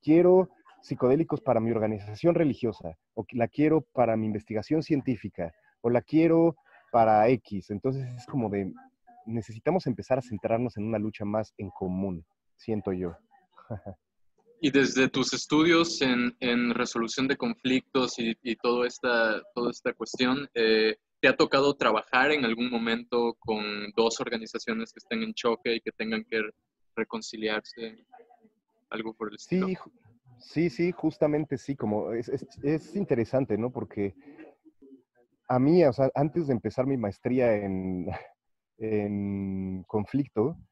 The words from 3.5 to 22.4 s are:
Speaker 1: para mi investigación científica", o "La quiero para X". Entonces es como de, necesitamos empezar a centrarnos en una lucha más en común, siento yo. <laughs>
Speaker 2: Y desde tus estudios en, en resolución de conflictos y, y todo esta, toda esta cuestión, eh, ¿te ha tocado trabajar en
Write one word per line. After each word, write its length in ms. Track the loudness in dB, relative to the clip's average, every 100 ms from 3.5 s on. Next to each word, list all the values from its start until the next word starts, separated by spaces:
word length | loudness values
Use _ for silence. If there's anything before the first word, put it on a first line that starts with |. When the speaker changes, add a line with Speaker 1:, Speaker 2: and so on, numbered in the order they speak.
| 2 2 2 0
Speaker 1:
para 240 | 0 2 2
mi 100 | -2
investigación 560 | -4 -4 -6 -2 -2
científica", 720 | 0 -2 -2 -4 -6 -8 -10 _ _ _
o 100 | 0
"La 120 | 0
quiero 540 | 2 2 4 6 4 0 _ -20 _
para 360 | 4 6 6 6
X". 420 | 2 -2 -10 -8
Entonces 360 | -6 -4 -4 -8 -12
es 100 | -8
como 240 | -4 -2
de, 220 | -2 -4 -8 -20 _ _ -20 -8
necesitamos 600 | -8 -8 -4 -2 0 -2
empezar 320 | -6 -2 -2
a 40 |
centrarnos 540 | -2 -6 -2 0 -2 -4
en 80 |
una 140 | -4 -2
lucha 260 | -4 -6
más 300 | -4 -4 -4 -10
en 120 | -12
común, 540 | -6 -4 -2 -4 -6 -12 _ _ _
siento 360 | -6 -4 -2
yo. 220 | -4 -6 -10 _ _ _
<laughs> 460 | _ -14 -14 -14 -20 _ _ _ _ _ _
Speaker 2:
Y 120 | 0
desde 360 | 2 2 2 2
tus 240 | 0 -2
estudios 680 | -4 0 2 4 4 2 0
en, 340 | 0 0 -2 -2
en 340 | -2 0 0
resolución 540 | -2 -2 -2 -4 -2 -2
de 80 | -2
conflictos 840 | -4 -4 0 0 0 -2 -2 -2
y, 180 | -4 -4
y 140 | -6 -2
todo 280 | 0 0
esta, 560 | 0 -2 -2 2 2 0 -6
toda 160 | -4 -4
esta 220 | -2 -6
cuestión, 560 | -6 -10 -2 0 0 -2
eh, 420 | 0 4 4 2 -2 _ _
¿te 80 | 2
ha 80 | 4
tocado 400 | 4 4 2 2
trabajar 560 | 2 2 0 2 2
en 120 | 2